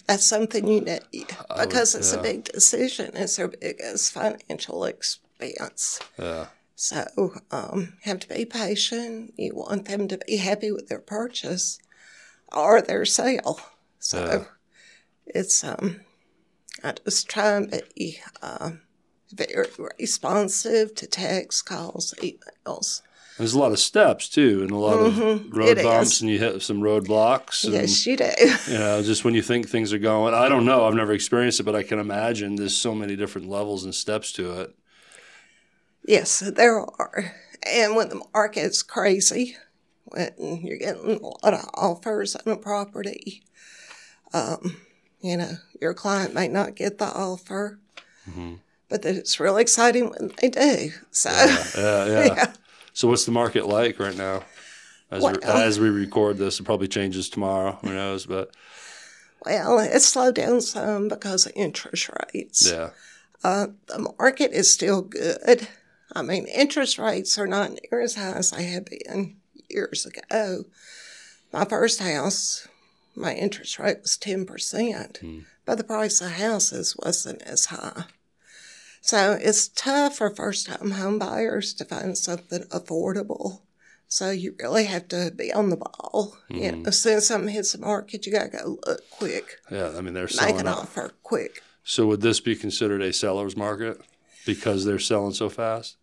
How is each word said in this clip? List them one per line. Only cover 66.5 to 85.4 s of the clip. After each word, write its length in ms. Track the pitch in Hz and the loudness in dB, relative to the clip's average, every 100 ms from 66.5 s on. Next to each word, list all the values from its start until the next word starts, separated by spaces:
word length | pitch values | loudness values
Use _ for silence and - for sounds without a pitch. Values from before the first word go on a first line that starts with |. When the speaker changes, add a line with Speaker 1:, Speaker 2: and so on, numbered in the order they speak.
| - 285 302 262 - | 0 2 2 -2 0
Speaker 1:
rates 400 | 220 190 202 214 | -2 -2 -2 -2
are 80 | 190 | 0
not 240 | 196 202 - - | -2 -2 -6 -6
near 100 | 240 | -2
as 140 | 240 214 | -2 -4
high 160 | 190 | -6
as 180 | 190 185 | 0 0
they 140 | - | 0
have 200 | 175 180 | -6 -6
been 520 | - - - 196 185 - _ - - | -10 -14 -8 -6 -6 -10 _ -20 -8
years 340 | 202 - - | -6 -6 -6
ago. 600 | - - - 220 202 180 - _ - - - - - _ - | -10 -12 -4 -2 -2 -4 -10 _ -20 -20 -20 -20 -20 _ -8
My 120 | 151 | -4
first 360 | 202 220 226 - | -2 2 2 0
house, 680 | 185 147 165 - - - - _ _ _ _ - | -2 -2 -2 -2 -4 -6 -12 _ _ _ _ -8
my 180 | 165 | -6
interest 440 | - 202 - - - | -2 -4 -4 -12 -4
rate 240 | 208 - | -4 -2
was 140 | - - | -4 -4
ten 280 | 208 190 | -4 -6
percent, 760 | 185 - - 202 233 - 101 - | -6 -8 -6 -4 -4 -4 -10 -14
Speaker 2:
Hmm. 200 | 82 80 - _ | -14 -14 -18 _
Speaker 1:
but 140 | - 226 | -6 -4
the 60 | |
price 360 | 214 214 214 - | -4 -2 0 0
of 120 | 180 | -2
houses 640 | 170 220 208 - - - - | -4 -2 0 0 -2 -4 -4
wasn't 400 | - 175 - - | -4 -4 -4 -10
as 240 | - - - | -6 -2 -2
high. 380 | - - - - _ _ _ _ - - - - - | -4 -10 -10 -14 _ _ _ _ -20 -20 -20 -20 -6
So 360 | - 214 196 202 | 0 4 4 4
it's 280 | 214 214 - | 2 2 0
tough 500 | - 269 277 285 285 | -2 0 2 2 2
for 100 | 208 | -2
first-time 640 | 202 202 196 185 - 202 | -2 -4 -4 -6 -6 -4
home 280 | 196 190 214 | -2 -2 -2
buyers 540 | 190 220 226 208 196 | -2 -2 -2 -2 -4
to 120 | - - | -8 -8
find 320 | - 190 - | -6 -4 -4
something 460 | - 175 - 175 | -4 -6 -6 -8
affordable. 1000 | - 180 - 165 185 196 202 - - 190 _ _ _ _ - | -6 -8 -4 -2 -2 -2 -6 -6 -8 -10 _ _ _ _ -6
So 220 | - 190 | -4 -2
you 240 | 190 185 - | -4 -6 -8
really 240 | 120 220 | -2 0
have 240 | 202 180 175 | 0 -4 -6
to 240 | 175 175 | -4 -4
be 160 | - | -6